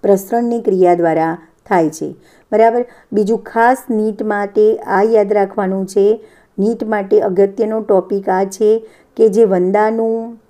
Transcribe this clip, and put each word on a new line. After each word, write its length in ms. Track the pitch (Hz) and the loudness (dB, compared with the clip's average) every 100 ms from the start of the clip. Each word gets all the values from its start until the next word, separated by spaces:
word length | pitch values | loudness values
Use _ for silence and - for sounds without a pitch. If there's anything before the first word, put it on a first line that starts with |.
પ્રસરણની 580 | 202 196 196 233 240 233 | 2 0 0 -4 -2 -2
ક્રિયા 340 | 226 190 180 | -2 2 2
દ્વારા 440 | 175 170 160 160 165 - _ - | 2 0 0 -2 -6 -14 _ -2
થાય 240 | 190 160 | 0 0
છે. 240 | 156 151 - _ _ _ | -4 -12 -12 _ _ _
બરાબર? 320 | 214 226 240 247 - _ | 2 2 2 -6 -12 _
બીજું 260 | 196 202 226 | -2 0 -2
ખાસ 400 | - 226 233 262 - | -4 0 2 0 -2
નીટ 320 | 220 214 214 | -2 -2 -4
માટે 540 | 214 208 202 202 214 226 | -4 -4 -2 2 2 0
આ 260 | - 190 | -2 0
યાદ 300 | 214 226 202 | 2 2 2
રાખવાનું 540 | 208 196 196 190 190 185 | 0 0 -2 -4 -4 -4
છે. 340 | 202 202 226 - _ _ - | 0 2 0 -6 _ _ -4
નીટ 260 | 202 233 | -2 -2
માટે 360 | 220 214 196 208 | -4 -4 2 2
અગત્યનો 600 | - 185 196 196 214 220 | 2 2 0 0 -4 -4
ટોપિક 480 | 214 196 185 202 196 | 0 0 0 -6 -2
આ 160 | 185 | -2
છે 420 | 190 196 214 226 220 _ _ - | -2 0 2 2 -2 _ _ 2
કે 120 | 220 | 2
જે 160 | 196 | 4
વંદાનું 920 | 220 185 180 208 214 226 226 226 226 226 | 2 2 0 2 0 0 -2 -4 -8 -16